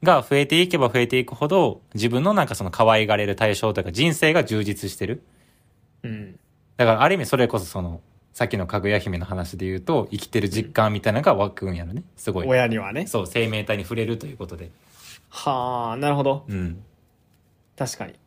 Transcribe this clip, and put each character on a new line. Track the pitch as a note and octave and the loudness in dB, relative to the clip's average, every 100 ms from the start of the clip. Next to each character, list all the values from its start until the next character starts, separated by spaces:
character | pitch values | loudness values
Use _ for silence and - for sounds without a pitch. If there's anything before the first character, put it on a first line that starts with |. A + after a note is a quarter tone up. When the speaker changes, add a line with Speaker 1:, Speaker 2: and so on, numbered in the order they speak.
Speaker 1:
が | E3 E3 | 6 4
増 | B2 C#3+ | 4 0
え | C#3+ | 4
て | D#3+ | 2
い | F3+ | 2
け | F3 | 2
ば | B2+ | 2
増 | B2 | 4
え | A#2+ | 2
て | B2+ | 2
い | B2 | 0
く | |
ほ | - D3 | -2 2
ど、 | F#3+ C#3+ - _ | 4 2 0 _
自 | G#2+ A#2 | -2 0
分 | A#2+ | 2
の | E3 | 2
な | G#3 | 2
ん | C#3 | 0
か | |
そ | G#2 | -2
の | F#2+ | -6
可 | - A2 | 2 4
愛 | A2 G#2+ | 6 4
が | G#2 | 2
れ | G#2 | 0
る | G2+ | 0
対 | A2 | 0
象 | G2+ A2+ | 2 0
と | G2+ | -2
い | |
う | |
か、 | F#2 | -4
人 | F#2 E3 | 0 0
生 | D3+ D#3 | 2 2
が | E3 | 2
充 | - G#2+ | 2 -2
実 | G#2 G2+ G2 | -2 -4 -8
し | - | -8
て | F2+ | -6
る。 | B2+ _ _ _ _ _ _ _ _ | -8 _ _ _ _ _ _ _ _
Speaker 2:
う | A#2 | -12
ん。 | G#2+ G#2 F#2 _ _ _ - | -12 -14 -20 _ _ _ 2
Speaker 1:
だ | |
か | A#2+ | 4
ら | A2 | 6
あ | C#3+ | 6
る | |
意 | F#3+ | 4
味 | A#2 | 0
そ | B2+ | 2
れ | A#2+ | 2
こ | A#2 | 2
そ | |
そ | F2+ G2 | -4 -6
の、 | F2 E2+ _ _ _ | -6 -8 _ _ _
さ | - A#2+ | -4 -2
っ | |
き | G#2+ | -2
の | F2 | -2
か | G#2+ | -2
ぐ | G2 | 0
や | G#2 | 0
姫 | - F2 | 0 -6
の | |
話 | F#2 F#2 F2 F2+ | -6 -6 -8 -6
で | F#2 | -6
言 | F#2 | -6
う | |
と、 | - D#3 G#2+ | 0 0 0
生 | G#2 | -6
き | - | -2
て | A2+ | -2
る | G2+ | 0
実 | G2 - | -2 -4
感 | - A2 | 2 2
み | G#2 | 2
た | A2+ | 0
い | |
な | A2 | 2
の | |
が | D#3+ | 2
湧 | G2+ G3+ | 2 0
く | - F#2+ | -2 -6
ん | F2+ | -6
や | |
ろ | E2 | -8
ね。 | A2 | -10
Speaker 2:
う | |
ん。 | - _ | -12 _
Speaker 1:
す | - | -6
ご | F#2 | -4
い。 | C3 | 2
Speaker 2:
親 | B2+ B2 | 2 2
に | A2 | 0
は | G2 | -4
ね。 | A#2 G3+ | -8 -4
Speaker 1:
そ | A2+ | -4
う、 | F2 | -4
生 | A#2 A2+ | -2 -2
命 | A2 | -2
体 | G#2 G#2 | -4 -4
に | |
触 | F2+ A2+ | -4 -4
れ | A2 | -4
る | A2+ | -4
と | - | -8
い | |
う | - | -12
こ | F2+ | -14
と | F2 | -12
で。 | E2+ _ _ _ - - _ | -16 _ _ _ -20 -20 _
Speaker 2:
は | - - C3 B2 B2 A#2 | -8 -4 -2 -2 -2 -4
あ、 | A#2 | -2
な | C#3+ | 0
る | C#3+ | 2
ほ | |
ど。 | C#3 C#3 - | 0 -2 -4
Speaker 1:
う | |
ん。 | G2 F2+ F2 G#2 _ _ _ _ _ _ _ _ - | -4 -4 -8 -16 _ _ _ _ _ _ _ _ -8
Speaker 2:
確 | B2+ - | -8 -8
か | F#2+ | -14
に。 | - | -16